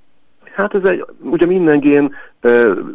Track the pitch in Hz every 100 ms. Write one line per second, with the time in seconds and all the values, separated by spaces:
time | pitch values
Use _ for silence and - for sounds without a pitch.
0 | _ _ _ _ - - 202 202 185 175
1 | - - - 160 175 185 165 147 139 143
2 | 143 - - _ 120 120 117 92 -